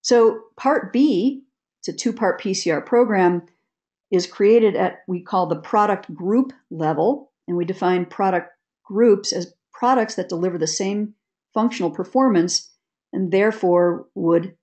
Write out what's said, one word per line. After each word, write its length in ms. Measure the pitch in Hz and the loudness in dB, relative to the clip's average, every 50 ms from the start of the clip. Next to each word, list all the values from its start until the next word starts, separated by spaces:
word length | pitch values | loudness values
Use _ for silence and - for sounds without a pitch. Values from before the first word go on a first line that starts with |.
So 400 | _ - 247 240 226 220 - - - _ _ | _ 2 4 6 6 4 2 0 -12 _ _
Part 360 | - - 262 302 - - 185 | -4 -2 0 0 0 -2 -2
B, 500 | - 240 285 311 226 175 208 269 277 - - _ _ _ _ _ _ _ | 0 2 2 2 2 2 0 -2 -2 -4 -16 _ _ _ _ _ _ _
it's 80 | - - | -12 -12
a 40 | |
two-part 480 | 165 - - 240 208 - 220 190 175 - | -10 -4 -4 -4 -4 0 -2 -2 -2 -2
P 140 | - 202 190 | -4 -4 -4
C 160 | 190 - 170 | -4 -2 -2
R 100 | 160 147 | -4 -4
program, 600 | - - - 240 240 214 214 190 180 175 180 175 - _ _ _ _ _ _ _ _ _ _ _ _ _ | -4 0 2 2 2 2 2 2 2 2 2 0 -6 _ _ _ _ _ _ _ _ _ _ _ _ _
is 160 | 208 180 175 | -2 -2 -2
created 500 | - - - 202 208 226 233 220 208 190 | -2 -4 0 4 4 6 6 4 2 2
at, 240 | 190 190 180 - - _ | 0 -2 -2 -4 -8 _
we 140 | - 185 175 | -8 -8 -8
call 260 | 175 - - 185 180 | -6 -4 -2 -2 -2
the 100 | 160 170 | -2 -4
product 560 | 160 - - - 214 208 202 202 196 - - 165 | -8 -6 -2 0 0 2 0 -2 -4 -6 -16 -14
group 380 | 151 175 185 214 247 262 262 - _ _ _ | -8 -4 0 0 0 0 0 -6 _ _ _
level, 600 | 175 160 160 156 160 143 165 214 285 - - _ _ _ _ - | -10 -4 -4 -2 -2 0 0 0 -2 -2 -8 _ _ _ _ -6
and 80 | 175 | -4
we 80 | 175 175 | -4 -4
define 400 | 170 190 - 196 180 180 180 180 | -6 -6 -4 -2 0 0 0 -2
product 460 | 170 - - 196 196 185 175 170 - _ _ _ _ _ _ _ | -6 -4 -2 0 0 0 -2 -4 -6 _ _ _ _ _ _ _
groups 480 | _ 196 202 233 240 202 196 - - | _ 0 2 4 4 4 2 0 -6
as 220 | - 196 175 170 _ _ _ _ | -6 -6 -6 -8 _ _ _ _
products 440 | _ - - 247 262 254 220 220 - | _ -4 0 0 2 2 0 -2 -4
that 120 | - 180 - | -8 -6 -6
deliver 300 | 185 165 175 185 175 175 | -4 -4 -4 -4 -2 -4
the 80 | 160 | -4
same 480 | 156 - - 196 190 202 208 214 214 - _ _ _ _ _ _ _ _ | -4 -4 -4 -4 -4 -2 -4 -6 -6 -10 _ _ _ _ _ _ _ _
functional 360 | 220 220 233 233 - 370 170 | -2 -2 -2 -2 -2 -4 -4
performance 800 | - - 180 - _ 254 269 262 208 175 165 180 - - - _ _ _ _ _ _ _ _ _ | -4 -6 -10 -4 _ 0 2 4 2 2 2 0 -2 -6 -6 _ _ _ _ _ _ _ _ _
and 180 | - - 190 175 | -6 -4 -4 0
therefore 760 | 160 190 202 220 214 214 - 180 175 175 175 175 170 170 - _ _ | 2 2 2 2 0 0 0 2 4 4 4 2 0 -4 -8 _ _
would 400 | 196 175 165 170 165 170 190 - _ | -4 0 2 2 2 0 -2 -14 _